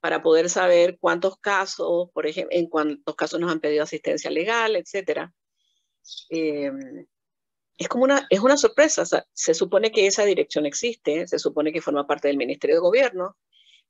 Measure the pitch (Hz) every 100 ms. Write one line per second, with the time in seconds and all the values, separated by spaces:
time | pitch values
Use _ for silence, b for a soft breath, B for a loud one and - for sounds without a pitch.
0 | 160 - 165 160 170 180 180 175 175 180
1 | 175 170 190 190 - 196 190 - 165 170
2 | 180 - 156 156 - 175 165 160 151 143
3 | - 151 151 165 170 160 156 151 151 151
4 | - 151 156 151 180 233 226 208 165 196
5 | 190 151 165 _ _ _ _ _ _ _
6 | _ - - 165 156 147 143 139 135 -
7 | - _ _ _ _ _ _ _ 175 240
8 | 262 285 277 196 240 285 254 - 302 -
9 | 165 160 - - - 165 180 196 220 220
10 | 196 196 208 180 151 - 151 143 240 233
11 | - 151 180 165 147 151 151 160 151 143
12 | 143 147 143 143 123 135 - 160 175 190
13 | 247 190 180 _ _ b b b _